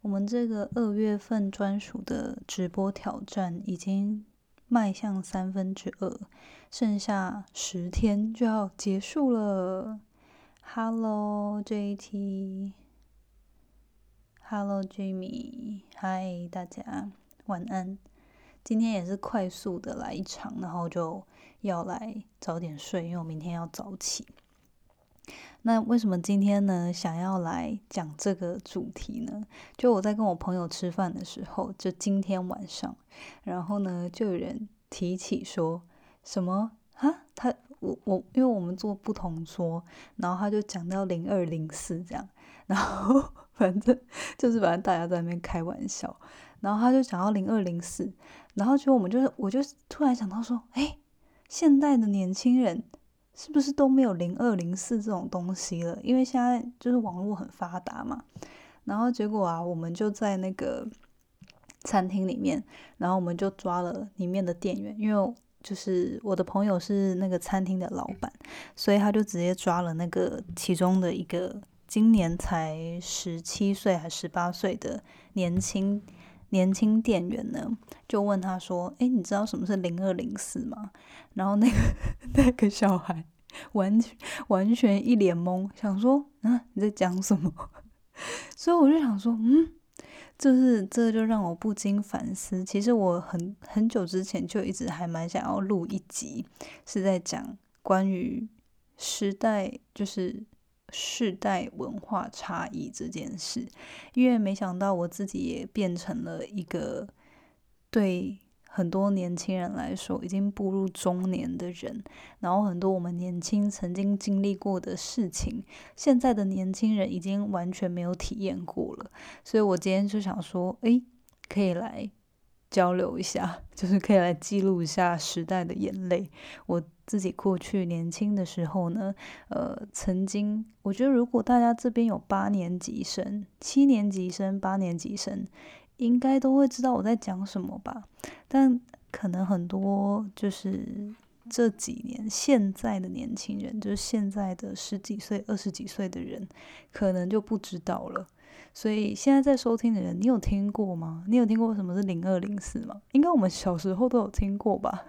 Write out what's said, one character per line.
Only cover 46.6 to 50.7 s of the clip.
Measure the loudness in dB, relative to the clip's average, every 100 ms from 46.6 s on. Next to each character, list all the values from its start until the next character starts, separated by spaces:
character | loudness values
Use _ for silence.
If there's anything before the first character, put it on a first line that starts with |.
然 | -2
后 | 4
他 | 6
就 | 6
讲 | 4 0
到 | 2
零 | 2 2
二、 | 0
零 | 0 -4
四， | -6 -6 -8 -8 -20 -20 -12
然 | -2 4
后 | 4
结 | 6
果 |
我 | 4
们 | 4
就， | 2 2 0
我 | -2
就 | 0 -2 -6 _
突 | 0
然 | 2
想 | 2 -2
到 | -6
说， | -4 -4 -4